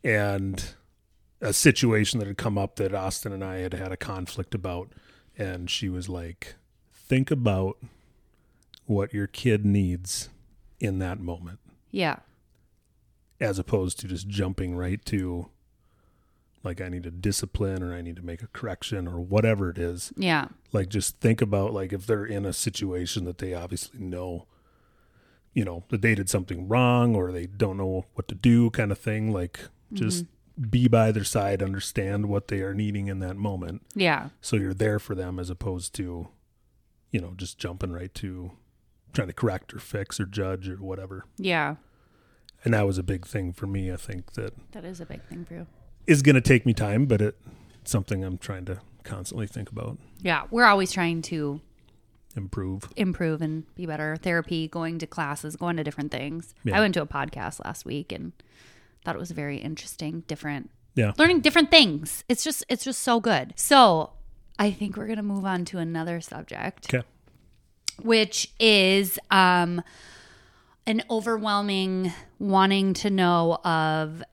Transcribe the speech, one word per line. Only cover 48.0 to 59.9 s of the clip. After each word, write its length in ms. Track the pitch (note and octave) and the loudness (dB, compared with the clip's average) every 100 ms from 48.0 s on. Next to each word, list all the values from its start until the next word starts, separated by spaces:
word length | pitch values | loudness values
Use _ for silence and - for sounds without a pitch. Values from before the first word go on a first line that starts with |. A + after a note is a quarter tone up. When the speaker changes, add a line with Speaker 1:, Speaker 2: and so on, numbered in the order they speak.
| F#2+ G2 | 0 -4
Speaker 1:
I'm 140 | F#2+ F2+ | -4 -6
trying 280 | - F#2+ F#2 | -8 -10 -8
to 140 | F#2+ - - | -8 -10 -20
constantly 440 | - G2 G#2 G#2+ G#2 | -12 -10 -8 -8 -6
think 220 | A#2+ G2+ | -8 -8
about. 260 | A2 A2+ - - - | -8 -8 -10 -16 -6
Speaker 2:
Yeah, 220 | - D#3 - | -2 -2 0
we're 140 | A#3 A#3+ | 6 6
always 260 | G3+ F#3 | 6 4
trying 300 | G3 E3+ E3 | 0 0 0
to 360 | D#3 E3 D3 D3 - _ _ _ _ _ _ - | -4 -4 -4 -6 -12 _ _ _ _ _ _ -10
Speaker 1:
Improve. 520 | F#2 - F#2+ F#2+ - - | -8 -6 -6 -6 -10 -4
Speaker 2:
improve 460 | F#3+ E3+ E3 D#3 | -4 -2 -4 -2
and 220 | D#3+ D#3+ D#3 - | -4 -6 -10 -12
be 100 | F3 | -10
better. 300 | D3+ D#3 D#3 | -6 -6 -4
Therapy, 460 | F#3 E3+ D#3 E3 D#3 | -2 -2 0 -4 -4
going 320 | F3 E3 E3 | -6 -6 -6
to 80 | D#3 | -8
classes, 480 | - D3 D3 D3+ D#3 | -6 -6 -6 -10 -6
going 200 | F3 E3 | -4 -2
to 60 | |
different 280 | D3 D3 D3 | -4 -6 -6
things. 420 | B2 C#3+ E3 - - | -6 -6 -8 -12 -6
Speaker 1:
Yeah. 140 | A#2+ G2 | 0 4
Speaker 2:
I 40 | |
went 120 | G#3 | 4
to 80 | F3+ | 2
a 60 | D3 | -2
podcast 560 | C#3+ C#3 C3 F2+ - - | -6 -6 -6 -8 -8 -12
last 180 | - | -12
week 280 | - D3 - | -8 -8 -8
and 200 | D#3+ - - - _ - - _ _ | -10 -10 -14 -20 _ -20 -20 _ _
thought 120 | - - | -8 -8
it 40 | |
was 120 | E3+ | -8
very 260 | D#3 C#3+ C#3+ | -8 -6 -6
interesting, 640 | - D#3 - | -8 -10 -12